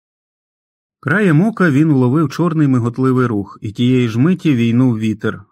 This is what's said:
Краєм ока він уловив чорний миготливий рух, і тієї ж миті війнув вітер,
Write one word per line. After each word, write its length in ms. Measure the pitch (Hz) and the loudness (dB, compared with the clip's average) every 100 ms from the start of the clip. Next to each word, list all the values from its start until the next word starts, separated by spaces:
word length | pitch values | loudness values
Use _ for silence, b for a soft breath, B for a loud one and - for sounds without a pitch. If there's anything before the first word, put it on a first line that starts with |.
| _ _ _ _ _ _ _ _ _ _ | _ _ _ _ _ _ _ _ _ _
Краєм 400 | 131 180 208 147 | -4 0 2 2
ока 300 | 214 226 180 | 2 0 0
він 200 | 131 160 | 2 2
уловив 380 | 135 123 143 147 | 2 2 0 -2
чорний 400 | - 175 160 147 | -2 -2 0 0
миготливий 580 | 131 117 120 131 127 123 | 0 0 -2 0 0 0
рух, 320 | 104 98 - | -2 -8 -12
і 120 | 110 | -12
тієї 360 | 101 123 127 123 | -4 0 2 0
ж 100 | 113 | 0
миті 340 | 151 180 165 | 0 0 0
війнув 440 | 127 117 120 131 110 | 0 2 2 2 0
вітер, 440 | 110 107 113 98 - | -4 -4 -6 -8 -12